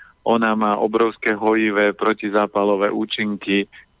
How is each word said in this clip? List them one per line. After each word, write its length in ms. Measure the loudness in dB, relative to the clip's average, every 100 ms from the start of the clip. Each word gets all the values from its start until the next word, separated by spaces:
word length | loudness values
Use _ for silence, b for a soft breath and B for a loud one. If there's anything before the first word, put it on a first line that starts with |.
| B _ 0
Ona 320 | 0 2 0
má 240 | 0 0
obrovské 560 | 0 2 0 0 -4 0
hojivé, 560 | 2 2 2 2 0
protizápalové 960 | 0 -2 -2 -2 0 0 0 0 2 0
účinky, 800 | -2 -4 -6 -6 -6 -2 -2 -2 B B _